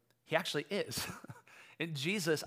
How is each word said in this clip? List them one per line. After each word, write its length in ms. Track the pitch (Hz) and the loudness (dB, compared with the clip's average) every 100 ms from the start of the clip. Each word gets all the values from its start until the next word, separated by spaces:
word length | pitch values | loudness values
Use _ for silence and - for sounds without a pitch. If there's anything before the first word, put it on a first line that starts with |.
| _ _ - | _ _ 2
he 100 | 156 | 2
actually 300 | 175 147 - | 2 -2 -2
is. 380 | 202 135 - - | -2 -2 -2 -4
<laughs> 60 | - - - - - - - | -6 -14 -16 -18 -20 -20 -4
And 160 | 165 147 | -4 0
Jesus 480 | 151 208 165 147 | 0 2 4 2